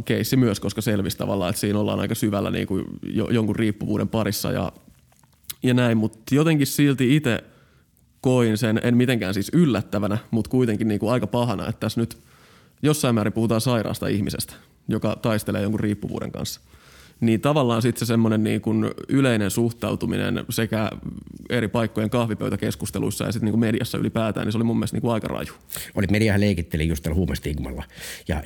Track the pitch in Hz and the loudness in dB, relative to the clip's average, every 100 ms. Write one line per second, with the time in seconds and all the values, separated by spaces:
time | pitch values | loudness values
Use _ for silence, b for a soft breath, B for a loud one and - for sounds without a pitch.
0 | 117 110 110 135 117 - - 107 113 104 | -2 -2 2 4 4 2 -4 -4 0 0
1 | 92 - 98 101 87 - 104 104 104 101 | 0 -4 -2 0 0 -2 0 0 0 0
2 | 98 110 107 101 95 92 98 95 50 - | -2 -2 0 0 -2 -2 -2 -4 -4 -8
3 | 50 104 107 117 107 107 110 104 - 104 | -6 -2 0 0 0 0 -2 -2 -2 -2
4 | 104 113 101 101 101 95 92 - - _ | 0 0 -2 -2 -2 -4 -4 -8 -20 _
5 | _ _ _ _ - - 127 123 123 113 | _ _ _ _ -18 -4 2 4 4 2
6 | 110 - - 135 156 156 135 - 143 127 | 0 -4 0 2 4 4 2 2 2 4
7 | 123 151 147 110 - b b b b _ | 4 4 2 -2 -4 b b b b _
8 | _ _ 131 127 117 107 120 110 120 120 | _ _ 2 4 4 2 2 2 4 4
9 | 127 120 92 101 98 160 170 101 - 101 | 4 2 0 -2 0 4 4 4 0 -2
10 | 101 107 - 113 104 127 123 104 110 104 | 0 -2 -2 -2 0 2 2 2 0 0
11 | 104 123 101 120 120 95 82 - 110 117 | 0 0 0 0 0 -2 -4 -4 -4 -2
12 | 120 - b b b b b b 147 147 | -2 -4 b b b b b b 0 2
13 | 131 117 107 110 113 113 127 120 101 - | 2 2 2 0 2 2 2 0 0 -4
14 | 98 104 101 - - - B _ - 110 | -2 -2 -2 -4 -10 -12 B _ -4 -2
15 | 110 107 123 107 - 101 101 107 104 104 | -2 -2 -2 -2 -2 -4 -2 -2 -2 -2
16 | - - - - - - B B B B | -6 -8 -8 -8 -8 -10 B B B B
17 | B B 117 113 143 151 123 117 120 117 | B B 2 2 2 2 2 2 0 0
18 | 113 113 113 110 107 107 - 110 107 - | 0 2 4 2 2 0 0 0 -2 -4
19 | - 135 135 113 101 117 117 113 101 101 | -2 2 2 2 0 0 0 0 -4 -2
20 | - 98 98 98 - - 110 110 110 - | -2 -2 -2 -4 -4 -2 -2 0 -2 -4
21 | - - - - - 123 107 120 113 - | -10 -12 -14 -16 -4 -2 0 0 -2 0
22 | 110 120 117 107 107 101 110 - 110 101 | -2 0 0 -2 -4 -2 -4 -4 -6 -4
23 | 107 104 104 107 110 107 117 110 117 - | -4 -4 -4 -2 0 2 2 0 -2 -2
24 | 113 113 110 98 - 110 117 113 110 113 | -2 -2 -2 -2 -2 0 0 0 -2 -2
25 | 120 113 - 58 - - - B B - | -2 -2 -2 -6 -8 -14 -12 B B -2
26 | 92 104 110 98 104 87 80 78 80 80 | 0 4 4 4 4 2 -2 -2 0 0
27 | 82 80 85 67 71 73 67 64 - B | -2 0 0 -2 -4 -6 -6 -8 -12 B
28 | B B - 82 | B B -6 -6